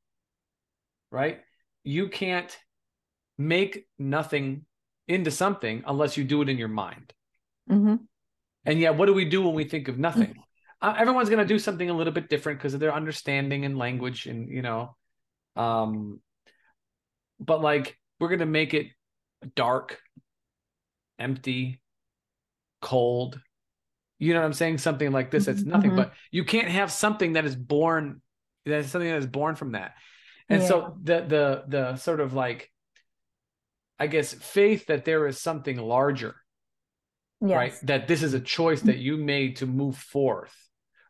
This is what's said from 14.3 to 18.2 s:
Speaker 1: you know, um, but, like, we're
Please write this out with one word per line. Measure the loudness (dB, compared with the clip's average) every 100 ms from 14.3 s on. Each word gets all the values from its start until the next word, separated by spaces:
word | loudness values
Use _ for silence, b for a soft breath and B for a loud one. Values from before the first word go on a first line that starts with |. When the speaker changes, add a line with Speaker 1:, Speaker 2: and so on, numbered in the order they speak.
| -8 -8
Speaker 1:
you | -6
know, | -4 -4 -6 -12 _ _ _ _ _ -4
um, | 0 0 0 -4 -8 -12 _ _ _ b b b _ _ _ _ _ -10
but, | 0 2
like, | 2 2 0 -10 _
we're | -6